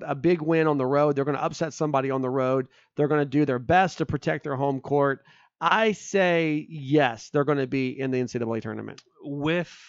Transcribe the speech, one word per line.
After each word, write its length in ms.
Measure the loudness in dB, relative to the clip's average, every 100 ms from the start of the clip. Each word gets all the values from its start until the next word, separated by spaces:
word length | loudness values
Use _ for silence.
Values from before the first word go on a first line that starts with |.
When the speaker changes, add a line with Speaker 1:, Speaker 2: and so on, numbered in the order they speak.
Speaker 1:
a 100 | -4
big 280 | -2 2 2
win 240 | 2 2 2
on 100 | 2
the 80 |
road. 320 | 2 2 2 2
They're 80 |
gonna 140 | 0 -2
upset 340 | -4 -4 -6
somebody 380 | -2 0 0 0
on 100 | -2
the 80 | -2
road. 400 | 0 0 0 -2 _ _ -2
They're 120 | 0
gonna 160 | 2
do 220 | 2 2 2
their 120 | 0
best 400 | 2 2 2 -2
to 80 | -4
protect 380 | -2 -2 -4
their 120 | -4 -2
home 240 | -2 -2
court. 440 | 0 2 2 -2 _ _ _ -4
I 340 | 0 2 2
say 760 | 0 -2 0 2 2 0 -2 -6
yes, 600 | -10 0 2 2 -2 -4
they're 140 | 0
gonna 220 | 2 0 0
be 320 | -2 -2 -4
in 120 | -2
the 80 | -2
N 80 | -2
C 100 | -4
double 140 | -4
A 60 | -4
tournament. 420 | -6 -8 -10 -14 _ _
Speaker 2:
With 520 | -10 -4 -2 -2 -4 -12